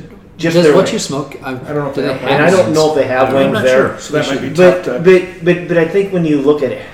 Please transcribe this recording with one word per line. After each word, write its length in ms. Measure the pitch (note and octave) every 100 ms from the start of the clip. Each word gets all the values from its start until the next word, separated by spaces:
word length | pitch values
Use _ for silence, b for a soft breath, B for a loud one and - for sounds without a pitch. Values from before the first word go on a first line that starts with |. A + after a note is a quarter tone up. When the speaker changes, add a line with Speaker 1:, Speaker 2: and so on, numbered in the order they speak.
| - - - -
Speaker 1:
Just 160 | E3 E3+
Speaker 2:
does 80 |
Speaker 1:
their 100 | D#3+
Speaker 2:
What 100 | E3 F#3
Speaker 1:
wings. 80 |
Speaker 2:
You 60 | G#3+
Smoke, 360 | - C#3+ D3 -
I, 80 | C3
Speaker 3:
I 20 |
don't 220 | B2+ - D3
know 140 | C#3+
if 60 | C3+
Speaker 2:
do 60 |
Speaker 3:
they 60 | C#3+
Speaker 2:
they 60 |
Speaker 3:
have 80 | C3+
Speaker 2:
have 100 | B2+
Speaker 1:
And 120 | C#3+
I 60 | D#3+
don't 160 | F#3 -
Speaker 2:
wings? 100 | D#3
Speaker 1:
know 120 | D#3
if 60 | D3
they 120 | A#2+
have 200 | B2+ C3
Speaker 4:
I'm 40 | C3+
Speaker 1:
wings 180 | C#3
Speaker 4:
not 100 | -
Speaker 1:
there. 240 | B2+ C3 A#2
Speaker 4:
sure. 100 | -
Speaker 3:
So 140 | -
that 140 | D3 C3
might 120 | C3+
be 80 | C3+
Speaker 1:
But, 340 | D3+ F3+ F3+ D3
Speaker 3:
tough 180 | B2
to 320 | E3+ F3+ - -
Speaker 1:
but, 100 | E3
but, 220 | E3 D#3
but 100 | E3+
I 80 | D#3+
think 260 | G3 F#3+
when 100 | F#3
you 180 | D#3+ C#3+
look 220 | C3+ D3+
at 80 | B2+
it, 140 | G#2 -